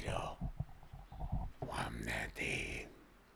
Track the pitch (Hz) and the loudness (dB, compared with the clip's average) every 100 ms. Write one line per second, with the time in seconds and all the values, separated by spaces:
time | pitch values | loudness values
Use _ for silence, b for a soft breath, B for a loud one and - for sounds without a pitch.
0 | - - - - - - - - - - | 4 4 2 0 0 0 -4 -4 -10 -12
1 | - - - - - - - - 57 58 | -10 -4 0 2 2 -2 -2 2 0 0
2 | 55 53 - - - - - - - - | 0 2 0 2 2 4 2 -2 -4 -10
3 | - - - | -18 -20 -20